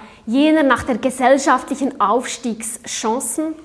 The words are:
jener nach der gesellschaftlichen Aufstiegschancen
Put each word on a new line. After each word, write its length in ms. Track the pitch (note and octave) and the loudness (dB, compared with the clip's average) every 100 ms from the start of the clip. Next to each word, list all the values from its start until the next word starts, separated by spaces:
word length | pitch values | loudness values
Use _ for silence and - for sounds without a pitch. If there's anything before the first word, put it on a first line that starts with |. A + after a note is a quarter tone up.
| - - - | -14 -14 -2
jener 380 | B3+ D4+ D#4 | 2 4 4
nach 200 | C#4 A#3+ | 4 2
der 140 | - A#3 | 0 -2
gesellschaftlichen 1000 | C4 B3+ B3 C#4 C#4+ B3+ - C4+ C4 - | -2 2 4 4 4 0 0 -4 -4 0
Aufstiegschancen 1500 | G3+ A#3+ B3 - B3 G#3+ - - - - A3 A#3+ - - D#4 D#4 | 0 0 -2 -8 -8 -8 -8 -10 -10 -6 -4 -2 -4 -4 -6 -8